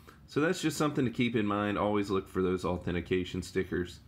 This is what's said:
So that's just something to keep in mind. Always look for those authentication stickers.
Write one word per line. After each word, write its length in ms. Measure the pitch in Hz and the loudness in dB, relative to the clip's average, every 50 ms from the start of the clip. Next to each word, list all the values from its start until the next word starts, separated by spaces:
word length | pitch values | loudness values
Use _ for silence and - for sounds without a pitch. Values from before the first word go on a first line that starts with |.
| - - - - - - | -20 -20 -20 -20 -14 -6
So 120 | - 139 | -2 0
that's 220 | 151 170 185 180 | 2 2 2 0
just 160 | - 156 156 - | 0 -2 0 2
something 280 | 160 147 135 147 135 | 0 0 2 2 0
to 40 | 117 | 0
keep 240 | - - 123 117 117 | 2 2 0 2 2
in 120 | 110 104 101 | 0 0 2
mind. 320 | 101 104 104 104 101 80 | 0 0 0 0 0 2
Always 320 | 92 104 104 104 101 101 | 2 2 2 2 0 0
look 180 | 98 95 95 - | 0 -2 -2 -2
for 140 | - 92 92 | -2 0 2
those 200 | 90 92 92 - | 2 2 0 0
authentication 800 | 90 90 87 - 90 85 87 85 - 95 92 90 - - 92 | 0 -2 -2 -2 -2 -2 -2 0 0 0 0 0 -2 -4 -6
stickers. 600 | 90 - - 95 92 - - 87 87 - - - - | -6 -4 -2 -2 -2 -2 -2 -2 -2 -4 -6 -16 -20